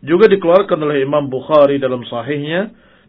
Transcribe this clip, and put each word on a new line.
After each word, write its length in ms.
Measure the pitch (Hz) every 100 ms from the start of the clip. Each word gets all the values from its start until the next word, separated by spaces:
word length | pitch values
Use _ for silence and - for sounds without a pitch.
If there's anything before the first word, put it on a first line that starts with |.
| 135
juga 240 | 175 214
dikeluarkan 480 | 196 165 175 196 165
oleh 240 | 151 147
Imam 240 | 135 151 139
Bukhari 560 | 127 127 151 143 139
dalam 240 | 131 127 113
sahihnya 800 | 120 117 147 147 165 214 _ _ _